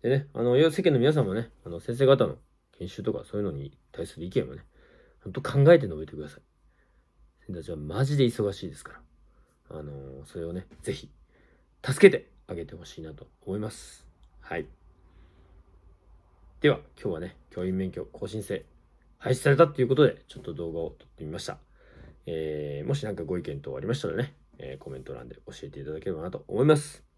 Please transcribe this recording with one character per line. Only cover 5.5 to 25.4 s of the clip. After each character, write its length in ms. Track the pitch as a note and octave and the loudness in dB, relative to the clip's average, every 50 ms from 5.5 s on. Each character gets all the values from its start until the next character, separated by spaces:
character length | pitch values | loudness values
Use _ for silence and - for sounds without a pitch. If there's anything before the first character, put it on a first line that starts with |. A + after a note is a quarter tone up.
| - C#3 C#3 D3+ F3 | 2 6 10 10 10
え 60 | E3 | 10
て 80 | C#3+ | 8
述 100 | G2 E2 | 0 -6
べ 100 | D#2 D#2+ | -8 -10
て 60 | - - | -10 -10
く 80 | D2+ | -12
だ 80 | D2+ D2+ | -12 -12
さ 100 | - - | -14 -20
い。 40 | _ _ _ _ _ _ _ _ _ _ _ _ _ _ _ _ - _ _ _ _ | _ _ _ _ _ _ _ _ _ _ _ _ _ _ _ _ -20 _ _ _ _
先 80 | - F#2 | -12 -12
生 0 | |
た 100 | E2+ D#2 | -12 -10
ち 60 | - | -10
は 60 | E2+ | -10
マ 280 | D#2 D2 D2+ E2 G#2+ C#3 | -8 -8 -6 0 0 0
ジ 140 | C3+ D3 C#3+ | 2 4 4
で 60 | C3 | 4
忙 260 | A#2 - - G#2+ G2+ F#2+ | 4 4 2 -2 -2 -2
し 100 | - - | -4 -10
い 40 | F#2 | -12
で 60 | - | -12
す 100 | - - | -14 -18
か 100 | - - - - _ _ _ _ _ _ _ _ _ _ _ _ _ | -20 -20 -20 -20 _ _ _ _ _ _ _ _ _ _ _ _ _
ら。 80 | - D#2 | -14 -12
あ 40 | D2+ | -12
の 100 | D2 C#2+ | -12 -12
ー、 340 | C#2 C2+ C2+ C2 C2+ D2 | -12 -14 -14 -16 -16 -18
そ 120 | - - F2 | -14 -10 -10
れ 60 | E2+ | -8
を 80 | E2+ E2+ | -6 -8
ね、 140 | F#2 F#2+ - - - - | -8 -10 -12 -20 -10 -6
ぜ 100 | - - | -6 -6
ひ、 180 | - - - - _ _ _ _ _ _ _ _ _ _ _ _ _ - | -6 -8 -20 -20 _ _ _ _ _ _ _ _ _ _ _ _ _ -4
助 280 | C3 C3 - - G3 | -4 4 8 8 8
け 60 | E2+ | 8
て 140 | - - _ _ _ _ | 8 -6 _ _ _ _
あ 80 | - F#2+ | -10 -10
げ 120 | E2 E2 | -10 -10
て 80 | C#2+ - | -10 -14
ほ 100 | E2 F2 | -18 -18
し 140 | - - - | -16 -14 -14
い 40 | D#2+ | -14
な 120 | D#2+ D2+ | -14 -14
と 140 | C#2+ - - _ _ _ | -16 -20 -20 _ _ _
思 100 | - F#2+ | -6 -4
い 20 | G#2 | -4
ま 120 | G#2+ G#2+ | -4 -6
す。 360 | - - - - - - - - _ _ - - _ - | -8 -12 -18 -20 -20 -20 -20 -20 _ _ -20 -20 _ -20
は 180 | - - E2+ E2+ | -12 -8 -8 -8
い。 80 | D#2 - - _ _ - _ _ _ _ _ - - _ _ _ _ _ - - - _ _ _ _ - - _ _ _ - _ _ _ _ _ - - _ - | -8 -8 -14 _ _ -20 _ _ _ _ _ -20 -20 _ _ _ _ _ -20 -20 -20 _ _ _ _ -20 -20 _ _ _ -20 _ _ _ _ _ -20 -20 _ 2
で 80 | - D3 | 4 4
は、 120 | - - - - _ - | 4 4 -2 -18 _ -8
今 100 | - G#2 | -6 -6
日 40 | F2 | -4
は 60 | D#2+ | -4
ね、 160 | F2 F#2 - - _ _ | -6 -10 -12 -16 _ _
教 140 | - - F2+ | -8 -4 -4
員 120 | F#2 F#2 | -2 -2
免 140 | F#2+ F#2+ F#2 | -2 -2 -4
許 140 | - F#2 - | -4 -8 -10
更 240 | - - - - F#2+ | -10 -10 -10 -10 -8
新 140 | G2+ A2 G2 | -6 -8 -6
制、 240 | - G2+ - - _ _ _ _ _ _ _ _ _ _ _ | -6 -6 -8 -8 _ _ _ _ _ _ _ _ _ _ _
廃 160 | - - B2+ | 0 0 0
止 20 | |
さ 140 | B2+ - D3 | 2 4 2
れ 60 | C#3 | 8
た 80 | C3+ E3+ | 8 6
っ 80 | E3 D3 | 6 6
て 100 | - B2+ | 0 2
い 20 | |
う 40 | A#2+ | 2
こ 60 | C3 | 6
と 100 | C3+ D3+ | 6 6
で、 200 | B2+ - - _ | 6 4 0 _
ち 100 | _ - | _ -18
ょ 40 | - | -14
っ 20 | - | -12
と 100 | - E2 | -10 -8
動 200 | D2 E2+ E2 D#2+ | -6 -6 -6 -6
画 80 | E2+ | -6
を 100 | E2 D#2 | -6 -8
撮 160 | - - - | -8 -14 -20
っ 20 | _ | _
て 160 | _ - D#2+ | _ -14 -12
み 60 | D2+ | -10
ま 80 | D#2+ E2+ | -10 -8
し 80 | - | -8
た。 120 | - - - - _ _ _ _ - - - - - - _ _ | -10 -10 -12 -16 _ _ _ _ -20 -20 -20 -20 -20 -20 _ _
え 560 | - E2+ D#2+ D#2+ D#2 D2+ D2+ D2+ D2 C#2+ C#2+ D2+ | -8 -6 -4 -4 -4 -4 -6 -6 -6 -6 -6 -2
ー、 40 | - | -2
も 60 | C#3+ | -2
し 100 | C#3+ - | -2 -2
な 80 | G#2+ G2+ | -6 -6
ん 40 | |
か 80 | - E2 | -6 -4
ご 140 | D#2 F2+ F2 | -4 -4 -4
意 40 | D#2 | -4
見 180 | - D2 C#2+ | -6 -8 -8
等 140 | - C#2 C2+ | -8 -10 -10
あ 40 | C2+ | -8
り 60 | D#2+ | -4
ま 80 | G2 A#2+ | -4 -4
し 80 | C#3+ - | -2 -2
た 60 | G2 | -4
ら 80 | D#2+ | -2
ね、 180 | G2+ B2+ C#3+ - _ _ _ _ - | -2 -4 -4 -6 _ _ _ _ -16
え 180 | - C2 - C#3 | -14 -14 -14 -14
ー、 20 | - | -14
コ 80 | - | -14
メ 80 | C3+ - | -14 -14
ン 60 | B1+ | -12
ト 100 | - - | -14 -14
欄 140 | A#1+ A#1+ B1 | -14 -14 -16
で 80 | - - | -18 -18